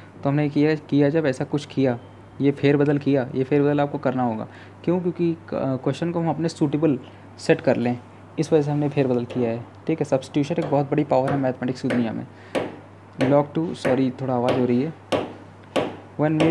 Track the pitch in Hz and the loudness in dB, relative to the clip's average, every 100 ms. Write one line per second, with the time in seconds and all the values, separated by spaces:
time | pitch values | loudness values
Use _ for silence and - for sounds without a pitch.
0 | - - 139 143 147 147 151 156 - 143 | -20 -6 -2 0 2 2 2 2 0 2
1 | 143 160 151 127 147 147 - - 131 120 | 4 4 0 -2 -4 -4 -4 0 0 0
2 | - - - - 139 143 139 147 143 143 | -8 -20 -18 0 0 2 4 4 4 2
3 | 139 139 127 127 131 147 143 147 143 151 | 2 0 0 -4 0 2 4 2 0 -2
4 | 131 131 123 110 - - - - - 180 | -2 0 -2 -2 -8 -14 -20 -6 -2 0
5 | 175 170 170 165 - - 135 131 143 139 | -2 -2 -2 -2 -6 -4 -2 -2 -2 -2
6 | 170 170 165 147 165 - 151 147 160 123 | -4 -2 -2 -2 -4 0 0 2 2 0
7 | - - - - - 156 135 117 120 120 | -4 -20 -20 -6 0 2 2 2 0 -2
8 | - - - - 151 156 147 147 147 147 | -8 -20 -12 -6 2 2 2 0 0 0
9 | 131 123 120 127 117 117 117 - - 160 | 2 0 -2 -2 -2 -2 -8 -8 -4 -2
10 | - 131 - 151 143 170 160 143 139 147 | 0 -2 0 -2 0 -2 0 0 2 0
11 | 147 131 135 139 131 123 127 123 131 120 | 2 2 2 0 0 -2 -4 -4 -2 0
12 | 113 113 123 - - - - - - - | 0 -4 -8 -14 -10 -6 -6 -10 -18 -20
13 | - - 131 143 143 160 170 180 139 131 | -20 -2 4 4 2 -2 -4 -4 0 2
14 | 131 123 131 123 123 131 123 120 156 - | 0 -2 -2 0 0 2 2 2 0 -6
15 | - - - - - - - - - - | -4 -4 -4 -12 -20 -20 -6 -4 -4 -8
16 | - - 151 156 160 | -14 -2 0 2 4